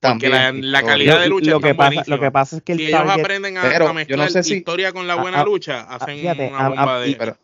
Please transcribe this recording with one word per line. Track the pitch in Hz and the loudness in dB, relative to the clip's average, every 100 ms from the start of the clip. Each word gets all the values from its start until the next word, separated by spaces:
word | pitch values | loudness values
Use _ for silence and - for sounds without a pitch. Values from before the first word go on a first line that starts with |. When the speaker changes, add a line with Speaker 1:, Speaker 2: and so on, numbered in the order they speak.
Speaker 1:
También | 131 113 131 | 0 2 2
Speaker 2:
la, | 131 131 | 4 2
la | |
Speaker 1:
historia. | 135 135 139 139 | 0 -2 0 2
Speaker 2:
calidad | 143 143 160 | 2 6 4
de | 175 | 4
Speaker 3:
Lo, | 196 | 2
Speaker 2:
lucha | 156 | 2
Speaker 3:
lo | 156 | 2
que | 143 | 2
Speaker 2:
está | 135 | 4
Speaker 3:
pasa, | 139 | 4
Speaker 2:
buenísima. | 147 - 139 | 2 -2 -2
Speaker 3:
lo | |
que | 139 | 0
pasa | 135 135 160 | 2 0 -4
es | |
que | - | -6
el | 170 | -4
Speaker 2:
Si | 156 | 0
ellos | 156 | 0
Speaker 3:
target | 160 196 | 2 0
Speaker 2:
aprenden | 151 196 196 185 | 0 -4 -6 -2
a, | |
Speaker 1:
Pero | 175 | 0
Speaker 2:
a | 160 | 2
Speaker 1:
yo | 160 | 2
no | |
Speaker 2:
mezclar | 160 151 139 147 | 0 -4 -2 0
Speaker 1:
sé | 175 | 0
si | 202 | -2
Speaker 2:
historia | 196 170 175 190 | -4 -4 -4 -4
con | 185 180 | -4 -4
la | |
Speaker 3:
Ah, | 175 | -4
Speaker 2:
buena | 180 165 | -2 0
Speaker 3:
ah, | |
Speaker 2:
lucha, | 147 196 151 127 | 0 0 -4 -10
hacen | 110 123 135 143 | -8 -12 -10 -8
Speaker 3:
ah, | |
fíjate, | 175 139 131 | -6 -4 -4
Speaker 2:
una | 135 | -2
Speaker 3:
ah, | 135 | -2
Speaker 2:
bomba | 135 135 127 | 0 0 0
Speaker 3:
ah, | |
Speaker 2:
de | 127 | -4
Speaker 3:
y | |
Speaker 1:
Pero | 127 113 - | -4 -6 -8